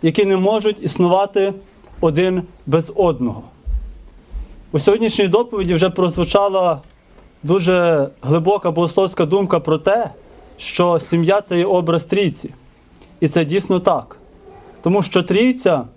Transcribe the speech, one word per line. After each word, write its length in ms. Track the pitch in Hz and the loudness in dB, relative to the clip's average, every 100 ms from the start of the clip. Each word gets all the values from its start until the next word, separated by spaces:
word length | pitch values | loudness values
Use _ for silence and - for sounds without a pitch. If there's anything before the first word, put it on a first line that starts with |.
які 220 | 165 160 | 0 2
не 120 | 196 190 | 2 2
можуть 460 | 190 220 214 208 | 2 2 0 -2
існувати 680 | 151 - 175 185 196 202 196 196 - - - - | -8 0 2 2 2 0 -2 -4 -16 -20 -20 -2
один 420 | 165 151 185 185 175 - - | 0 2 0 -2 -6 -14 -2
без 260 | 156 165 - | -2 -2 0
одного. 460 | 180 135 120 92 - - - - - - - - - - - - - | 0 0 -4 -6 -14 -14 -6 -6 -6 -18 -20 -20 -14 -14 -14 -18 -6
У 60 | 151 | 0
сьогоднішній 500 | 143 214 226 220 196 | 2 2 0 0 2
доповіді 460 | 202 240 214 175 | 2 0 -4 -2
вже 160 | 170 185 | 0 0
прозвучала 880 | 185 180 170 170 202 202 190 180 147 - _ _ - - _ | 0 -2 -2 0 2 2 0 0 -2 -8 _ _ -20 -20 _
дуже 680 | 147 190 175 185 175 160 139 - | -2 0 2 2 2 2 0 -6
глибока 480 | 131 160 160 202 180 | -2 0 2 0 0
богословська 560 | 165 170 180 190 185 165 | -2 0 0 0 0 0
думка 340 | 190 190 175 | 0 2 0
про 180 | 160 160 | 0 0
те, 320 | 156 214 220 - - - - - | 0 0 -2 -8 -20 -20 -20 -20
що 440 | - - 175 170 | -12 0 2 2
сім'я — 400 | 170 170 165 202 202 | 0 0 2 0 0
це 100 | 175 | -2
є 60 | 185 | 2
образ 380 | 180 165 165 | 0 0 -2
Трійці. 460 | - 190 185 - - - - _ _ - - - | 0 -2 -2 -4 -16 -18 -20 _ _ -20 -20 -4
І 80 | 156 | 0
це 160 | 175 | 0
дійсно 360 | 151 185 - 185 | 0 -2 0 0
так. 360 | 185 151 - - - - - - - - | 0 -2 -4 -20 -20 -20 -20 -20 -20 -6
Тому 200 | 170 196 | 0 0
що 200 | 170 190 | 0 -2
Трійця — 640 | 170 185 247 247 190 151 117 | 0 0 0 0 0 0 -4